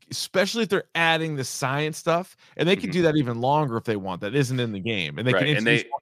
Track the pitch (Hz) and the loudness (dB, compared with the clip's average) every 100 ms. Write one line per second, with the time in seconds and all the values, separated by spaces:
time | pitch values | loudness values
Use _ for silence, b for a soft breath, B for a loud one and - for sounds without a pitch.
0 | _ - - - 196 233 208 190 - 165 | _ -10 -2 0 0 0 0 -2 -2 0
1 | 165 160 160 147 123 - 131 139 156 156 | 2 2 0 -4 -6 -4 -4 -2 -4 -4
2 | 170 165 190 _ b - 165 202 202 175 | -2 -2 -2 _ b -2 2 2 0 2
3 | 165 151 127 117 123 151 147 113 - 104 | 4 4 0 0 0 2 0 -2 -2 -4
4 | 95 87 101 135 127 131 117 101 113 104 | -4 -6 -2 0 0 0 -2 -4 -4 -2
5 | 78 73 123 98 87 123 113 117 - - | -4 -2 2 2 2 2 4 2 0 -10